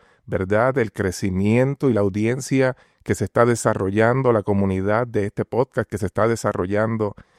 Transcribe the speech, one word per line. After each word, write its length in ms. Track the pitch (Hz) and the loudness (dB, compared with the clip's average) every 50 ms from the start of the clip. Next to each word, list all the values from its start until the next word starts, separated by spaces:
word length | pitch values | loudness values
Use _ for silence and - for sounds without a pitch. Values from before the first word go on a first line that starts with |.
| _ _ _ _ - | _ _ _ _ -12
¿verdad? 520 | 117 101 92 95 90 104 107 120 131 131 135 | -6 -4 -4 -2 0 2 2 2 2 2 0
El 120 | 113 - | -2 -2
crecimiento 960 | - - 98 92 87 - 110 95 90 92 98 104 113 123 131 139 139 - 147 135 | -2 -4 -4 -4 -4 -2 -4 -2 -2 0 2 2 4 2 2 0 -2 0 0 0
y 40 | 110 | 2
la 80 | 104 | 2
audiencia 720 | 101 101 95 104 107 113 127 139 127 - 139 131 131 127 127 _ _ _ _ _ - | 0 0 0 -2 -2 -2 -2 -4 -4 -2 0 0 0 0 -2 _ _ _ _ _ -4
que 120 | - 101 | -4 -2
se 100 | - 104 | -2 -2
está 200 | - - 117 120 | -2 2 2 4
desarrollando, 880 | 120 120 - - 117 107 107 98 95 98 107 110 117 123 135 127 123 117 | 4 2 2 2 0 0 0 -2 0 2 2 2 2 2 2 2 2 2
la 100 | 107 95 | 2 2
comunidad 640 | 107 101 98 98 95 95 95 95 104 107 113 123 | 0 0 2 2 0 0 0 0 0 0 0 -2
de 200 | 120 113 110 98 | -2 -2 -2 -2
este 180 | 107 - - 104 | -2 -4 -6 -6
podcast 440 | - - 113 139 _ - 123 110 - | -2 0 -2 -2 _ -2 -6 -4 -4
que 100 | 113 98 | -4 -4
se 80 | 104 | -4
está 200 | - - 98 107 | -4 0 0 0
desarrollando 880 | 117 117 104 - 104 104 101 92 92 101 104 110 110 113 110 107 101 - - - _ _ | 0 0 0 -2 -4 -2 -2 -4 -2 0 -2 -2 -2 -2 -4 -4 -6 -6 -10 -20 _ _